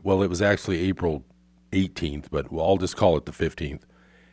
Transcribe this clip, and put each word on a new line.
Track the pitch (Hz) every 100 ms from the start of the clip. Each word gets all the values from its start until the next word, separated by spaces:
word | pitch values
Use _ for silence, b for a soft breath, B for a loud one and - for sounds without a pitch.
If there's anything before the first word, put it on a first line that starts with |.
well, | 98 95
it | 98
was | 87
actually | 101 101 - 85
April | 92 87 87 76 - _ _ _ _
eighteenth, | 95 95 - 80 73 -
but | 73 69
I'll | 80 82 98
just | 90 -
call | - 78
it | -
the |
fifteenth. | - 80 - 73 73 - b b b b